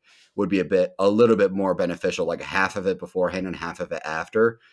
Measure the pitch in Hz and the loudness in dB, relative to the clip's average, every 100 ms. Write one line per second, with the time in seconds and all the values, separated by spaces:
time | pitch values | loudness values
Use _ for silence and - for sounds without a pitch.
0 | _ _ _ - 98 95 80 92 90 - | _ _ _ -4 0 0 2 2 2 2
1 | 98 107 117 107 98 95 95 90 90 85 | 2 4 4 6 2 0 -2 0 -2 -2
2 | 90 87 85 80 69 92 95 101 95 90 | -4 -2 -4 -4 -4 -2 -2 -2 -2 -4
3 | 87 92 87 92 92 80 85 85 87 82 | -6 -2 -2 -2 -6 -8 -10 -8 -8 -8
4 | 76 80 85 110 113 117 _ | -6 -6 -4 2 2 0 _